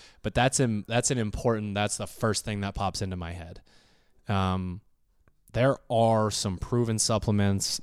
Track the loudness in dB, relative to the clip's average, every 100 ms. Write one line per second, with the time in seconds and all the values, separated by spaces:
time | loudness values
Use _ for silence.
0 | -20 -10 -4 2 2 4 0 0 -2 -2
1 | 0 0 -2 -2 0 0 -2 -2 -2 -2
2 | -8 -2 0 0 -2 -4 -4 -2 -2 -2
3 | -4 -4 -8 -10 -12 -16 -20 -20 _ _
4 | _ _ -2 0 2 0 -2 -8 -14 _
5 | _ _ _ _ _ 2 2 2 0 2
6 | 4 4 2 0 -2 -4 -2 0 0 0
7 | 0 0 2 2 4 2 -2 -6